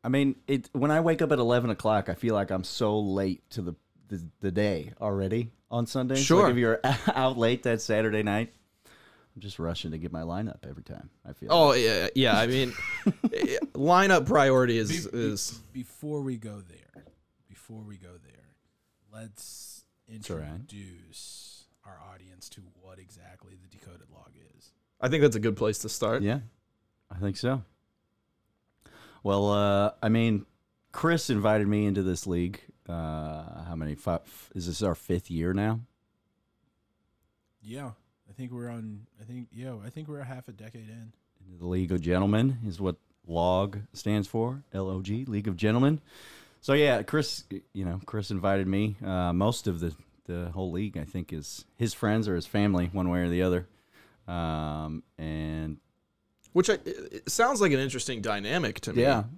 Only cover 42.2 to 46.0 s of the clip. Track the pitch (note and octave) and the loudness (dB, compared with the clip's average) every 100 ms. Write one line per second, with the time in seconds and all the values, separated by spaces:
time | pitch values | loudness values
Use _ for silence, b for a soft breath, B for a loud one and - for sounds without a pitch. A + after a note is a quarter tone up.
42.2 | G2 G#2+ C3 B2+ A2 E2+ F#2+ E2 _ _ | 4 4 2 0 -6 -2 -2 -2 _ _
43.2 | E2+ E2+ F2 F#2 G2+ G2+ G#2+ - - G#2 | -4 0 4 4 0 -4 -12 -8 -2 0
44.2 | G2 A2+ A#2 C3+ C#3+ G2 F#2+ F#2+ F#2 G#2+ | 0 -2 -2 -4 -8 -6 -4 -4 -4 -6
45.2 | C3 G#2 G2+ F2 G#2+ A#2 C3+ D3+ | -4 -4 -2 0 2 4 4 2